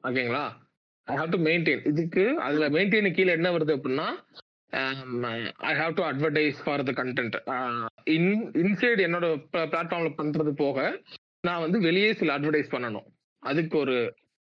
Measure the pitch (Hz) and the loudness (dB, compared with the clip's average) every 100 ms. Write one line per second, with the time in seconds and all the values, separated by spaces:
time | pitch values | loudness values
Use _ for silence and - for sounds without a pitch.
0 | 127 127 120 127 131 - _ _ _ _ | -4 -2 -2 -2 -4 -10 _ _ _ _
1 | - 143 160 175 156 170 160 131 - 151 | -6 -4 -2 0 2 2 2 0 0 0
2 | 165 185 202 320 127 151 151 151 202 214 | 0 2 2 0 0 0 2 2 2 2
3 | 202 175 185 165 180 170 151 143 127 135 | 2 2 2 4 2 2 2 0 0 -2
4 | 190 359 - - _ _ _ - 131 135 | -2 -6 -12 -20 _ _ _ -4 -4 -4
5 | 127 120 120 117 110 - - 147 160 165 | -6 -4 -4 -4 -6 -6 -4 0 0 0
6 | 165 135 156 147 151 139 - 143 131 127 | -2 0 0 2 0 0 -2 -2 -2 -2
7 | 127 123 120 - - 127 127 120 113 - | -2 -2 -4 -4 -4 -4 -2 -4 -6 -8
8 | - 160 180 214 185 139 185 202 247 226 | -2 2 2 2 -2 0 0 2 2 2
9 | 175 175 170 151 - 175 156 165 170 175 | 2 2 0 -2 -2 -4 -2 -2 -2 -2
10 | 160 143 151 151 151 143 143 135 165 330 | -2 -2 -2 0 0 0 0 0 -2 -4
11 | - - _ _ 175 175 160 214 165 180 | -12 -20 _ _ -4 -2 0 2 4 4
12 | 214 220 156 139 147 151 143 131 123 104 | 4 2 0 0 2 0 0 -4 -4 -6
13 | - _ _ _ - 147 165 156 135 127 | -10 _ _ _ -2 0 2 0 2 0
14 | 117 - _ _ | 0 -6 _ _